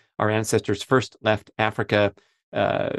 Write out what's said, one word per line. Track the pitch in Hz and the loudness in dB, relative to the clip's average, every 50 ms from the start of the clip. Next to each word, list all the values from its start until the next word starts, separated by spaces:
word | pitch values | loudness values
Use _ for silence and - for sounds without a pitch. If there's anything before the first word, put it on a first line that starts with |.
| _ _ _ - | _ _ _ -4
our | 107 107 | -2 0
ancestors | 107 110 110 - - 107 - - 104 - - | 0 -2 -2 0 -2 -2 0 -2 -6 -6 -2
first | - 135 127 113 - _ _ - | 2 2 2 2 0 _ _ 0
left | 110 107 104 - - _ - | 0 0 0 -2 -12 _ -2
Africa, | 110 107 - - 110 - 110 104 104 101 - _ _ _ _ _ _ _ - | -2 -2 0 -4 -4 0 2 2 2 2 0 _ _ _ _ _ _ _ -4
uh, | - 101 101 - - - - - | -2 -2 0 0 -2 -4 -4 -4